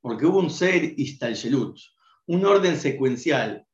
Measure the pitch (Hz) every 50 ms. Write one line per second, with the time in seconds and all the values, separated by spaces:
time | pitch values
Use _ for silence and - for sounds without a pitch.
0 | _ 123 117 107 131 165 180 190 185 156 - - 180 185 185 180 160 143 - -
1 | 147 131 - - - 120 113 - - 113 131 135 117 92 - - - _ _ _
2 | _ _ _ _ _ - 170 180 190 196 202 196 190 180 160 143 - 151 131 131
3 | 135 131 123 117 - 160 147 131 113 110 104 - _ _